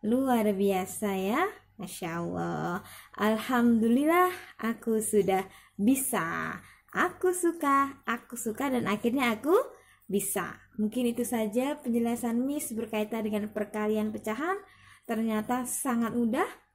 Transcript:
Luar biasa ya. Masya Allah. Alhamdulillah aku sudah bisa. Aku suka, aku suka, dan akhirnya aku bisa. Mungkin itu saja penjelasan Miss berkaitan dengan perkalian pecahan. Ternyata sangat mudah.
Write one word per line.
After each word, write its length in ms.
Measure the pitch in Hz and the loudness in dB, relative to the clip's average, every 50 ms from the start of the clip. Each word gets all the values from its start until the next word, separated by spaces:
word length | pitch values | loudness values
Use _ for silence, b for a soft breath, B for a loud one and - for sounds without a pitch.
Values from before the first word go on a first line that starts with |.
Luar 480 | - 208 233 262 269 262 247 233 214 214 | 0 2 0 2 2 4 2 4 4 2
biasa 640 | 202 190 202 196 196 185 185 - - - 220 202 196 | 2 2 2 2 2 0 -2 -4 -6 -4 -2 -2 -2
ya. 320 | 190 185 196 220 285 359 415 - - _ _ _ | 0 0 0 2 2 0 0 -2 -10 _ _ _
Masya 320 | - 180 180 - - - 170 165 | -14 -12 -12 -10 -8 -8 -6 -4
Allah. 640 | 175 170 170 175 175 170 170 170 156 156 170 175 185 B B B B B B B | -4 -4 -4 -4 -4 -4 -4 -4 -4 -4 -4 -4 -6 B B B B B B B
Alhamdulillah 1200 | - 202 214 220 220 214 - 262 240 233 240 233 226 220 226 233 262 294 311 330 359 359 359 359 B B B B | 0 0 2 2 0 0 0 2 4 4 6 6 4 4 4 4 4 4 4 6 6 4 4 0 B B B B
aku 400 | - - 226 226 226 - 233 220 | -6 -4 -4 -4 -4 -2 0 0
sudah 480 | 220 214 - - 208 196 185 190 185 190 190 B B B B B | 0 0 2 2 2 4 4 2 0 0 -4 B B B B B
bisa. 800 | - 196 220 269 269 - - - 202 165 165 170 165 160 160 160 - B B B B B B | 2 4 4 4 4 2 -2 -2 -2 -2 -2 -2 -4 -4 -6 -8 -10 B B B B B B
Aku 400 | - - 233 349 - - - 359 359 | 0 0 0 0 0 0 0 0 0
suka, 640 | 359 - 339 330 339 302 277 277 277 277 269 277 - _ - | 2 0 0 0 0 0 2 4 4 2 2 -2 -10 _ -6
aku 240 | 233 240 - _ 247 | -6 -6 -6 _ -12
suka, 400 | 233 - 226 214 - 277 285 262 | -8 -6 -6 -4 -2 -2 0 0
dan 160 | 240 - - | 0 0 0
akhirnya 480 | 202 208 - 240 226 285 262 240 220 | -2 0 0 0 2 2 2 2 0
aku 160 | 208 - 285 349 453 - - B B B B B B B - | 0 2 4 4 4 4 2 B B B B B B B -2
bisa. 480 | 190 202 196 - - 202 175 160 - - - _ _ - | -2 -2 0 0 -4 -4 -4 -6 -8 -14 -20 _ _ -4
Mungkin 320 | 214 214 214 247 247 240 240 | -4 -2 0 0 0 0 0
itu 80 | 247 | -2
saja 560 | 240 - 247 226 220 214 202 247 254 277 302 | -2 -2 -2 -2 -2 0 0 0 0 0 -4
penjelasan 640 | 294 - 254 233 233 233 233 240 233 - 233 226 240 | -4 -4 -2 0 0 2 0 -2 -2 -2 -2 0 0
Miss 320 | 254 269 285 302 285 - 233 | 0 -2 -2 -4 -6 -6 -6
berkaitan 480 | 214 226 220 - 214 214 214 233 220 | -6 -6 -4 -2 -4 -2 -2 -4 -4
dengan 240 | 214 220 214 208 202 208 - | -4 -2 -2 -2 -4 -4 -4
perkalian 560 | 214 208 208 - 214 214 214 214 214 214 214 | -6 -6 -4 -4 -4 0 0 0 0 0 -2
pecahan. 480 | 214 214 - 220 214 233 294 349 392 403 - B B B B B B B B | -4 -6 -6 -6 -4 -4 -2 -4 -4 -4 -6 B B B B B B B B
Ternyata 640 | - 233 214 226 226 220 214 214 220 247 254 247 247 | -6 -4 -2 0 0 0 -2 0 -2 -2 -2 -2 -4
sangat 480 | - - - 277 240 233 233 220 - | -6 -4 -2 0 0 0 0 0 0
mudah. 320 | 240 240 226 220 285 440 480 - - _ _ | 0 0 2 2 2 0 -2 -2 -12 _ _